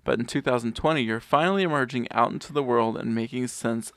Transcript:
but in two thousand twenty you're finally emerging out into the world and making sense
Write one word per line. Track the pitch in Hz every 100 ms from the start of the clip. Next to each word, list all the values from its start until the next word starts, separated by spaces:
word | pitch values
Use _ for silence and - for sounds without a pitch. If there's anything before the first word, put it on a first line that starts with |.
but | - 110
in | 117
two | 139
thousand | 139 123 117
twenty | 110 151 156
you're | 113 113
finally | - 143 170 196
emerging | 180 147 123 127 117
out | 110 117
into | - -
the | 147
world | 131 120 113 110
and | 113
making | 113 113 127 123
sense | - 117 113 110